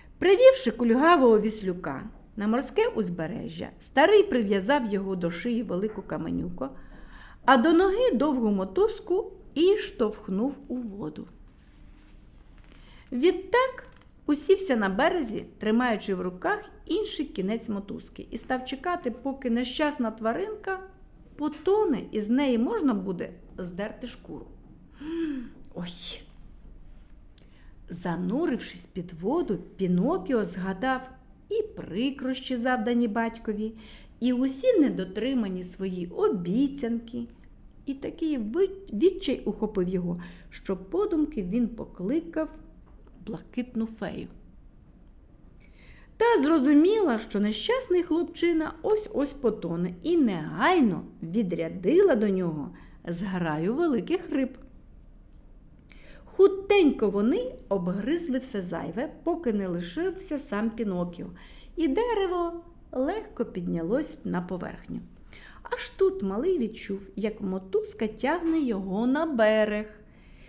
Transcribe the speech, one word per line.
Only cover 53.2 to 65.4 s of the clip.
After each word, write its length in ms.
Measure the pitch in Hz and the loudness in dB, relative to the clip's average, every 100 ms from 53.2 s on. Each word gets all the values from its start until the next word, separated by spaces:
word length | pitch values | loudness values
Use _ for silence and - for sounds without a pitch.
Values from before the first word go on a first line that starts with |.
| 196 185 165 151 180 262 | -4 -2 -2 0 0 0
великих 540 | 349 233 180 370 - | 2 0 0 -2 -2
риб. 280 | 285 254 - - - - - - - - - - - - - - - - - - | -2 -2 -4 -20 -20 -20 -20 -20 -20 -20 -20 -20 -20 -20 -20 -20 -20 -20 -20 -4
Хутенько 840 | - 392 392 - 403 302 - 208 | 6 6 6 2 6 6 4 2
вони 460 | 196 220 392 508 - - | 2 2 2 -2 -8 -4
обгризли 680 | 196 180 202 220 339 339 254 | -2 0 -2 -2 -2 -2 -4
все 240 | - 202 | -4 -6
зайве, 480 | 180 165 156 180 311 - | -6 -6 -6 -6 -6 -6
поки 300 | 330 339 247 | -4 -2 0
не 140 | 208 185 | -2 -2
лишився 720 | 175 175 302 370 370 - 294 | -4 -4 -4 -4 -4 -6 -6
сам 300 | - 202 220 | -4 -2 -2
Пінокіо, 580 | 220 208 180 175 175 175 - - - - - | -2 -2 -2 -4 -6 -14 -14 -20 -20 -14 -2
і 120 | 311 | 0
дерево 640 | 330 480 440 381 359 339 339 330 - - | 2 0 0 0 0 -2 -6 -14 -20 -10
легко 540 | 254 277 427 - - 233 | -4 -2 -4 -8 -6 -6
піднялось 720 | 185 175 175 165 262 302 - 180 | -4 -4 -2 0 -2 -2 -8 -4
на 160 | 180 | -4
поверхню. 580 | 175 180 - - - - - - - - | -4 -6 -8 -12 -12 -12 -12 -20 -20 -20